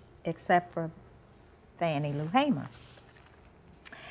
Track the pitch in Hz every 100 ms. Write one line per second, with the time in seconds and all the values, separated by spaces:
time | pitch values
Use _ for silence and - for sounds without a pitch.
0 | - - - 165 - 180 175 - 165 -
1 | - - - - - - - - 170 147
2 | 147 143 156 233 294 170 117 - - -
3 | - - - - - - - - - -
4 | -